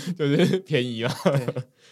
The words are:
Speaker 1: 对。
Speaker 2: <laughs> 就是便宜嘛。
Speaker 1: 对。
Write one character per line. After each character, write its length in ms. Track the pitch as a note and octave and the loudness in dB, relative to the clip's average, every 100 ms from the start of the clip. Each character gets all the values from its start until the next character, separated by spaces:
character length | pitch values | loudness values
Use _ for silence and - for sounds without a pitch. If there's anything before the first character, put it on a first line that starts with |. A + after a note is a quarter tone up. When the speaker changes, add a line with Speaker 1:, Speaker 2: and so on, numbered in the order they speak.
| F3+ F3 | -6 -2
Speaker 1:
对。 200 | C#3+ D3+ | 0 4
Speaker 2:
<laughs> 0 | |
就 80 | |
是 140 | D3+ F#3 | 4 2
便 260 | - C#3+ B2 | 0 -2 0
宜 160 | A2+ | -2
嘛。 100 | A#2+ A#2+ | -4 0
Speaker 1:
对。 400 | - C#3 B2 B2+ - _ - | 2 2 0 -6 -8 _ -20